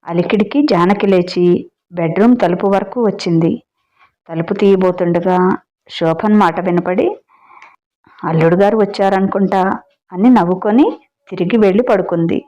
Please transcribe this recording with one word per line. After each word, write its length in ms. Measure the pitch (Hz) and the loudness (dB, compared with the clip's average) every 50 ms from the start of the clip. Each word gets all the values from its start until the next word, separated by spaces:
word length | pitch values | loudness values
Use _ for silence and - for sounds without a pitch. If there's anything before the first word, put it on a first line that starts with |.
| _ | _
అలికిడికి 600 | - 170 175 175 - - 202 208 - - 285 294 294 | -4 -2 -2 -2 0 0 -2 -2 0 0 -2 0 2
జానకి 360 | 208 170 175 185 202 196 - | 2 2 2 0 0 0 0
లేచి 400 | 196 190 185 175 180 - 180 175 175 175 - - - _ _ _ _ | 2 2 2 0 -2 -2 0 2 2 2 0 -2 -10 _ _ _ _
బెడ్‌రూమ్ 440 | 175 175 165 160 170 - 208 240 247 | -8 -4 -4 -4 0 2 4 4 4
తలుపు 300 | 240 208 170 175 180 - | 2 2 -2 0 -2 -2
వరకు 380 | 196 196 190 196 196 - 254 233 | 0 0 -2 -2 -4 -6 -2 -2
వచ్చింది. 480 | 202 190 196 - 185 170 165 165 165 226 - _ _ _ _ _ _ _ _ _ _ _ _ _ - | -2 -2 -4 -4 -2 0 0 0 0 -2 -4 _ _ _ _ _ _ _ _ _ _ _ _ _ -12
తలుపు 260 | 165 165 165 - 202 | -8 -8 -6 -6 -4
తీయబోతుండగా 840 | 196 208 196 196 190 185 185 180 180 185 170 175 175 175 185 180 180 185 185 - - _ _ _ _ _ _ | 0 2 2 2 2 2 -2 -2 -2 -2 -2 -2 -2 0 0 0 0 0 -2 -2 -6 _ _ _ _ _ _
శోభన్ 460 | - - 170 160 165 160 - 214 214 | -8 -4 -2 -2 -2 -2 0 0 2
మాట 240 | 208 196 170 165 185 | 2 2 0 -2 -4
వినపడి, 460 | 180 196 175 175 175 180 180 202 285 359 415 - _ _ _ _ _ _ - - - - _ _ _ _ _ _ _ _ _ - - | -4 -2 -2 -2 -2 -2 -2 -2 -2 -4 -4 -8 _ _ _ _ _ _ -20 -20 -20 -20 _ _ _ _ _ _ _ _ _ -10 -8
"అల్లుడు 320 | - 165 160 160 165 175 | -4 -2 0 2 2 2
గారు 200 | 180 196 202 220 | 4 2 2 2
వచ్చారనుకుంటా," 840 | 220 202 196 202 - 196 190 196 190 196 190 - 202 196 190 196 190 185 196 202 - _ _ _ _ _ _ | 0 -2 -2 -2 -2 -2 0 0 0 -2 -2 0 -2 -2 0 0 0 0 -2 -4 -6 _ _ _ _ _ _
అని 180 | 185 180 202 254 | -4 2 4 4
నవ్వుకొని 560 | 254 220 170 175 185 185 - 208 208 247 311 466 - - _ _ _ _ _ _ | 4 4 4 2 -2 -2 0 0 2 2 2 2 0 -8 _ _ _ _ _ _
తిరిగి 280 | 190 175 180 180 233 | -6 -4 -2 0 2
వెళ్ళి 260 | 226 220 196 185 208 | 2 2 4 2 2
పడుకుంది. 560 | 247 - 220 185 180 - 175 170 170 165 - - - | 2 2 0 0 0 -2 -2 -2 -2 -2 -2 -4 -6